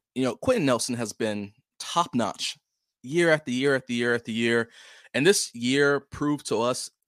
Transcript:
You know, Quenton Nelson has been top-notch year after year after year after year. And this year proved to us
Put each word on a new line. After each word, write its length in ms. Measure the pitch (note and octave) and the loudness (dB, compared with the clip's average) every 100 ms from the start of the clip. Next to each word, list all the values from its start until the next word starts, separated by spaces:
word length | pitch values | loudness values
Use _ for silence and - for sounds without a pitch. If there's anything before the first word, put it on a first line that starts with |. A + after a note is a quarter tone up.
| _ | _
You 100 | - | -2
know, 120 | B2+ - | -2 0
Quenton 300 | - B3 C#3 | 0 2 2
Nelson 300 | A#2 - A#2+ | 2 0 -4
has 180 | A2 | -6
been 380 | - A2 G#2 G2+ - _ - | -4 -4 -4 -8 -14 _ -16
top-notch 800 | - E3+ E3+ B2 G#2 - - - _ _ _ _ | -4 -2 0 0 -2 -4 -8 -10 _ _ _ _
year 280 | B2 E3 E3+ | -4 2 4
after 180 | D#3 B2 | 2 0
year 260 | B2 C#3 C3+ | -2 0 0
after 160 | - | -2
year 220 | A#2+ A#2+ | -2 0
after 180 | A#2+ A#2 | 0 -2
year. 380 | A2+ A#2 A#2 A2+ - - - - | -2 2 2 0 -8 -20 -20 -8
And 140 | B2 D#3 | 2 4
this 260 | G3+ - | 4 0
year 460 | A#2+ A#2+ C3+ C#3+ C#3+ | -4 0 4 4 2
proved 480 | - - D3 D3 - | -4 -4 -2 -2 -2
to 140 | A2 | 0
us 280 | A#2+ B2+ - - | 0 -2 -8 -16